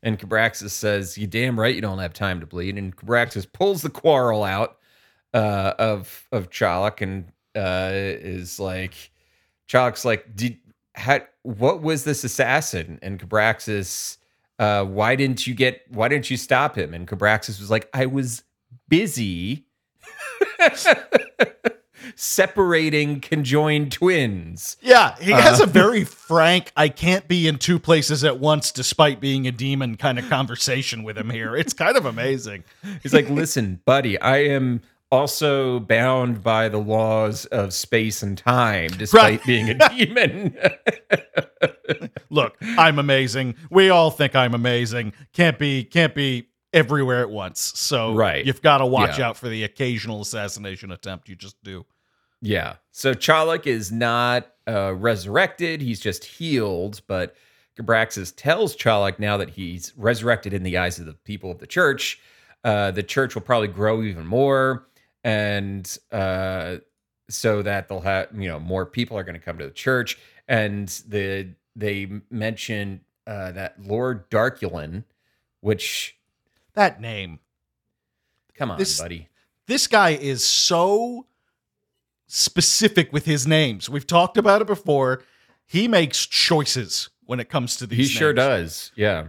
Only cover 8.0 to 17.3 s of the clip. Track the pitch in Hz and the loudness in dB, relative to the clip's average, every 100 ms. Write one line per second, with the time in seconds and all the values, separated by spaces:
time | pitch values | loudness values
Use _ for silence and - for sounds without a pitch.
8 | 98 - 90 92 90 - 95 92 92 - | -6 -8 -10 -10 -10 -10 -8 -6 -8 -12
9 | - _ _ _ _ _ _ 127 123 110 | -20 _ _ _ _ _ _ 2 2 -2
10 | 127 110 - 101 120 113 _ _ _ - | -2 -2 -4 -6 -6 -6 _ _ _ -12
11 | 120 143 - _ 127 104 127 175 156 156 | 0 0 0 _ -12 0 0 0 -2 -2
12 | 139 139 123 - 127 139 151 95 80 80 | -2 -4 -4 -2 2 2 0 -8 -8 -12
13 | 95 95 92 107 107 110 - 104 95 - | -12 -12 -2 2 2 2 -4 -4 -4 -8
14 | - - _ _ _ _ 107 104 98 98 | -10 -14 _ _ _ _ 0 0 -2 0
15 | 107 131 139 127 - 117 127 123 _ 117 | 2 2 0 -2 -6 0 0 0 _ -2
16 | 113 143 - 123 - 127 143 110 78 85 | 0 0 -2 -6 -2 -2 0 -2 -6 -8
17 | 87 98 101 | -10 0 2